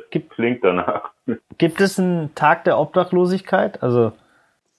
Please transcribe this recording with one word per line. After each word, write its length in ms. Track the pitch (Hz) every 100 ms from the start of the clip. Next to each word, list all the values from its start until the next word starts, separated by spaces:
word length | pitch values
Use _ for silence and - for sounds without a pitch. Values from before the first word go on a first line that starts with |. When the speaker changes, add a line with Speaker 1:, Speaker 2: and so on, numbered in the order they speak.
| -
Speaker 1:
gibt, 200 | 170 -
Speaker 2:
klingt 340 | - 113 123
danach. 460 | 95 90 107 - - _ - 117 _ -
Speaker 1:
gibt 220 | 165 -
es 180 | 196 190
einen 360 | 180 175 151
Tag 300 | - 151 165
der 140 | - 127
Obdachlosigkeit? 1040 | 147 185 180 180 180 190 - 190 208 -
Also 300 | 127 120 110 - _ _ _ _ _